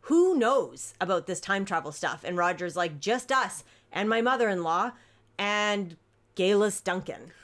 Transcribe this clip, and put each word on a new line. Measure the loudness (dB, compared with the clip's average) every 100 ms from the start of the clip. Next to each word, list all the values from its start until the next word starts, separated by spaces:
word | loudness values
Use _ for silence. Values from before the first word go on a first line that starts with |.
"Who | 4 4 6 4
knows | 4 2 0 -8 -16 -6
about | 0 0 -2
this | -8
time | -2 -2 0
travel | -4 -4
stuff?" | -6 -6 -4
And | -6 0
Roger's | 0 0 -6 -2
like, | -4 -4
"Just | -2 -2 2
us | 0 0 -6 -16 _ _
and | -4 0
my | 2
mother-in-law | 2 2 2 2 0 0 -2 -6 -20 _ _ -6
and | -2 0 0 0 -4 -10 _ _ _
Galis | 0 4 4 4 0
Duncan." | -4 -4 -6 -12 -16 -20